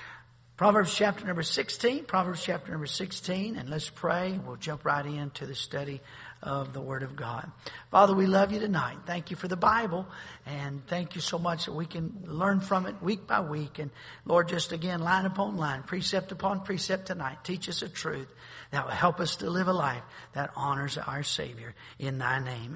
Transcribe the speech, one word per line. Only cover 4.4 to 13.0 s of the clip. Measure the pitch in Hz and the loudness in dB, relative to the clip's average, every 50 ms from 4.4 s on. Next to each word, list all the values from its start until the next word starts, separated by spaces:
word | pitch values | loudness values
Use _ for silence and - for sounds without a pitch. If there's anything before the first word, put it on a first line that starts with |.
| 127 | -4
We'll | 127 123 | -6 -8
jump | 120 - 156 151 147 - | -8 -6 -6 -6 -2 2
right | 151 143 147 143 | 2 2 2 2
into | 147 147 147 147 143 - - 143 | -2 -4 -4 -4 -6 -6 -8 -8
the | 127 135 | -8 -6
study | - - - - 139 143 143 139 135 - - - - - - - - | -6 -6 -4 -4 -4 -4 -4 -6 -8 -10 -14 -18 -16 -16 -16 -14 -10
of | - 143 139 139 139 135 131 | -6 -4 -2 -2 -2 -4 -6
the | 139 | -8
Word | 131 131 135 131 135 | -6 -4 -4 -4 -4
of | 131 135 | -6 -6
God. | - 127 117 120 113 - - - - - - - - - - | -6 -6 -6 -6 -6 -8 -10 -12 -14 -14 -14 -14 -14 -4 4
Father, | - 190 202 196 196 | 8 10 10 10 8
we | 190 190 | 6 6
love | 190 190 190 196 196 | 6 6 6 6 4
you | 208 214 | 2 0
tonight. | 220 214 196 160 131 120 123 143 - | 0 0 2 2 0 -2 -4 -8 -8
Thank | - 175 175 160 - | -6 -6 -6 -6 -6
you | 185 - | -8 -6
for | - 180 | -6 -4
the | 185 | 0
Bible, | 175 180 220 214 226 233 208 165 180 190 - - - - - - - - - | 4 6 6 6 6 4 0 -2 -4 -4 -6 -10 -14 -14 -14 -16 -14 -10 -8
and | 143 143 143 143 139 139 131 - | -6 -6 -4 -4 -6 -6 -6 -4
thank | 175 175 180 170 - | -2 -2 -2 -2 -4
you | 175 | -6
so | 156 - - 170 | -4 -2 -2 0
much | 165 175 170 160 - | 0 0 0 -2 -2
that | - - | -4 -4
we | 151 170 | -4 -4
can | 160 - 170 160 160 - - - | -4 -4 -4 -4 -4 -6 -8 -8
learn | 170 156 156 180 196 196 190 | -6 -2 2 4 4 4 4
from | 185 - 202 185 185 185 | 4 4 2 2 2 0
it | - - | -4 -4